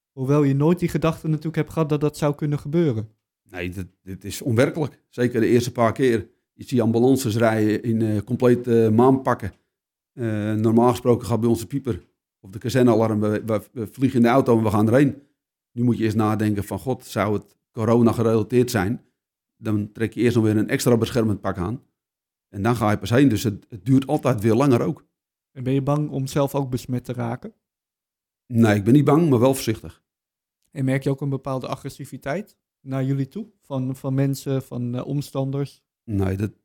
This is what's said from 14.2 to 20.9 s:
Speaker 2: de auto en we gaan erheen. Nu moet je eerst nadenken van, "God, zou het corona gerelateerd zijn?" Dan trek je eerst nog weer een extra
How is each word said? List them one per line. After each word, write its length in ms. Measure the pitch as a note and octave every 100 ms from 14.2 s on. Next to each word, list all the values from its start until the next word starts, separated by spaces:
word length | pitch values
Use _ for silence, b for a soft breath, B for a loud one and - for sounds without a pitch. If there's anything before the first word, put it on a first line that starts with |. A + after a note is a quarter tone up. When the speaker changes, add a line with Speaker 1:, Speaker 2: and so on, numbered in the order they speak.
| A#2
Speaker 2:
de 60 |
auto 260 | C3 C3 A#2
en 60 | A2
we 60 |
gaan 160 | G#2 A2
erheen. 340 | A#2+ D3 - - _ _ _ _
Nu 100 | -
moet 160 | A#2+ G#2
je 60 | A2
eerst 120 | G#2
nadenken 480 | G#2+ G#2+ G#2+ G#2 F#2+
van, 140 | G2
"God, 260 | - B2 -
zou 300 | - G2+ G#2
het 220 | - _ _
corona 420 | - A2 A#2 A#2
gerelateerd 580 | A2 A2+ A2+ G#2 B2 B2
zijn?" 340 | A2+ F#2 A#2+ - _ _ _ _ _
Dan 360 | G#2+ G#2+ G#2
trek 200 | - A2
je 80 | -
eerst 160 | A#2+ A#2
nog 80 | A2
weer 120 | G#2+
een 120 | G#2+
extra 280 | C3+ -